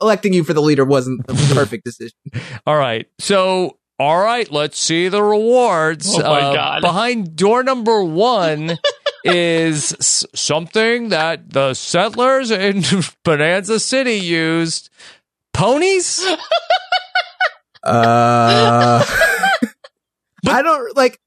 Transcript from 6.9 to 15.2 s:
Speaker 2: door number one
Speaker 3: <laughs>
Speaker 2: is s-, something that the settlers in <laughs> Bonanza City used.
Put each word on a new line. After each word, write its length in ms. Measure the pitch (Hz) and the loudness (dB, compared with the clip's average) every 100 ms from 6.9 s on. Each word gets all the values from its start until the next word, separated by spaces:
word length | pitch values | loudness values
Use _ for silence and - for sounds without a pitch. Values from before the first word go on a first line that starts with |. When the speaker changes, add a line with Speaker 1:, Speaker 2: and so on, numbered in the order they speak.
| 175 233 240 175 160 | 0 -2 -4 -6 0
Speaker 2:
door 260 | 196 247 | 2 2
number 420 | 254 254 226 220 | 0 -2 0 0
one 760 | 175 160 240 226 165 151 160 170 571 - | 0 0 0 2 0 -2 -4 -4 -4 -4
Speaker 3:
<laughs> 220 | - - | -8 -4
Speaker 2:
is 680 | - 175 170 165 165 151 - - | 0 0 2 2 0 -2 -4 -4
s-, 260 | - - - | -2 -2 -4
something 760 | - - 151 170 220 226 240 233 | -6 -4 -4 -2 0 0 -2 -2
that 420 | 165 160 160 - | -2 -2 -4 -4
the 220 | 139 135 127 | -2 -2 -2
settlers 760 | - 170 214 220 254 269 240 | -2 0 0 0 2 2 0
in 320 | 202 202 196 131 190 | 0 0 0 0 -2
<laughs> 200 | - - | -2 -4
Bonanza 560 | 170 147 156 185 185 220 | -2 0 2 0 -2 -2
City 360 | - 262 254 214 | 0 -2 0 -2
used. 760 | 175 165 160 165 165 - - _ - - | -2 -2 0 0 -2 -6 -12 _ -20 -20